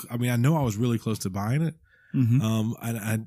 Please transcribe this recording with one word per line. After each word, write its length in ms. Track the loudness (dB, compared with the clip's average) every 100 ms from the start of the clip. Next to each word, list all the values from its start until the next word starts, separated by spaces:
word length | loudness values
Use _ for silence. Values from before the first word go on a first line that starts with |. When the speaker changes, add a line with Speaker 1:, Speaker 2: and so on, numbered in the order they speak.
| -8
Speaker 1:
I 60 | -4
mean, 160 | 0
I 60 | 2
know 180 | 2 2
I 60 |
was 140 | 0 0
really 200 | 0 0
close 220 | -2 -4
to 100 | -4
buying 320 | -4 -2 0
it. 140 | -2 -4 _ _ _ 0
Speaker 2:
Mm-hmm. 260 | 4 4
Speaker 1:
Um, 340 | 2 0 -2 -4
and 160 | -8 -6
I, 220 | -4 -4